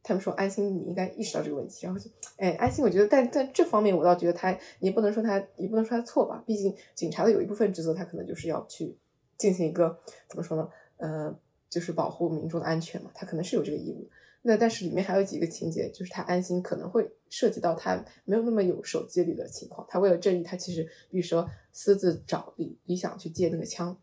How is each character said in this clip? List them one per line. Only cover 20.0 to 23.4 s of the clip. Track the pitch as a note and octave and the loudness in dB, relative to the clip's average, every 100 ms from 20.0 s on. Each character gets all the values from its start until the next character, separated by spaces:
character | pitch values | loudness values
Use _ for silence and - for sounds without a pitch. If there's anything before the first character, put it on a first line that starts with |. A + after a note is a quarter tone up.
| G3 | 4
了 | F3 | 6
正 | G3 F3+ | 4 2
义， | |
他 | E3+ | -2
其 | F3+ - | -8 -6
实 | E3 D#3+ - _ | -6 -6 -10 _
比 | F#3 | -4
如 | |
说 | E3 E3 F3+ - _ | 0 0 0 -8 _
私 | - - G3 | -4 2 4
自 | F3+ D#3 - | 4 0 -4
找 | E3+ - | -6 -6
李， | - E3 - | -10 -10 -10
李 | - | -6
想 | F3+ F#3 - | -4 -4 -8
去 | E3+ | -10
借 | E3 | 0